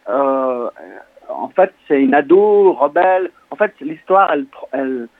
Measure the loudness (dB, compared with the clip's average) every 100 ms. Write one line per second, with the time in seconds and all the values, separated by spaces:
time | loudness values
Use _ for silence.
0 | -6 -4 -2 -2 -4 -6 -8 -12 -20 -20
1 | -20 _ -16 -12 -6 0 -2 _ -2 0
2 | 2 2 4 4 4 4 4 2 0 0
3 | 0 0 -4 _ -12 -6 -6 -6 -12 -10
4 | 0 2 2 -2 -6 -14 -12 -8 -6 -8
5 | -10